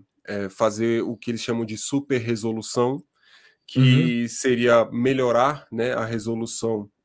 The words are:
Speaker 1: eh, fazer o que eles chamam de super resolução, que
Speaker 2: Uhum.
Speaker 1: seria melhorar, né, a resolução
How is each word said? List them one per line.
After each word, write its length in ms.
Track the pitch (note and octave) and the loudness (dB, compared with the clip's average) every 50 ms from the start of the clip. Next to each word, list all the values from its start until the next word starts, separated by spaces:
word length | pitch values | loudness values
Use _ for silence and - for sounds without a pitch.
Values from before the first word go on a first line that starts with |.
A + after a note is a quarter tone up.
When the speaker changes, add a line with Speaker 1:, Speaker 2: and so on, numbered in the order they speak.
| F#2+ _ _ _ _ | -18 _ _ _ _
Speaker 1:
eh, 220 | - G#2 G2+ G2+ F#2+ | -8 -6 -6 -6 -6
fazer 540 | - - A2+ A2 G#2 G#2+ A2+ A#2 A#2 A2+ F#2+ | -2 0 0 0 0 0 0 0 0 0 -2
o 140 | G2 A#2+ | -4 -6
que 140 | - - B2 | -6 -6 -6
eles 120 | A#2 A2+ - | -6 -6 -4
chamam 220 | - A#2 A#2 A#2 | -4 -4 -4 -4
de 120 | G#2+ A2 | -6 -6
super 420 | G#2+ - - C#3+ C#3 C#3 - C3+ B2 | -8 -6 -4 -4 -4 -2 -2 -2 -2
resolução, 840 | A2+ A#2 A#2 G#2+ A2+ A2+ A2+ A2+ G#2+ - - B2 A#2+ B2+ C3+ E3+ - _ _ _ _ _ _ _ _ _ _ _ _ | 0 -2 -4 -2 -2 -4 -4 -4 -6 -4 -2 0 0 0 0 -4 -8 _ _ _ _ _ _ _ _ _ _ _ _
que 560 | - - C3 C3 C3 B2+ C3+ E3 D#3+ A#2+ A#2 A#2+ | -4 0 4 6 6 6 6 4 2 2 0 -2
Speaker 2:
Uhum. 60 | A#2 | -2
Speaker 1:
seria 560 | - - - C3 B2 A#2 A#2+ A#2 A#2 A#2 A2 - - | -4 -2 0 0 2 2 4 6 6 6 4 2 0
melhorar, 760 | A#2+ A#2+ C3 C3+ C3 B2+ A#2+ A2+ A#2 B2+ C#3+ D3+ C#3+ - _ A2+ | 0 0 2 2 2 2 2 4 4 4 2 0 -2 -8 _ -6
né, 200 | A2+ A#2 B2+ B2 | -4 -2 -2 -2
a 100 | A#2 A2+ | -2 -4
resolução 880 | A2+ A#2 A2+ G#2 A#2 A#2 A2+ A#2 A2+ - - - A2+ A2+ G#2 G2+ - _ _ _ | -4 -4 -4 -4 -4 -4 -4 -4 -6 -6 -4 -4 -2 -2 -4 -4 -8 _ _ _